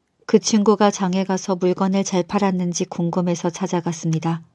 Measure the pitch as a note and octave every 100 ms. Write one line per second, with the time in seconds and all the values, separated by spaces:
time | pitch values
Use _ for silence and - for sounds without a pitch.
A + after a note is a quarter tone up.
0 | _ _ - G#3+ - A3 G#3 G#3 G#3 -
1 | F#3+ F#3 F#3+ F#3 - F#3 F3+ F3+ F#3+ F#3+
2 | F#3+ F3+ F3 G#3 G3 F#3 F3+ F3 F3+ -
3 | E3+ F#3 F3 E3+ F3 E3 F#3+ F3 E3+ E3
4 | E3 D#3+ E3 E3 -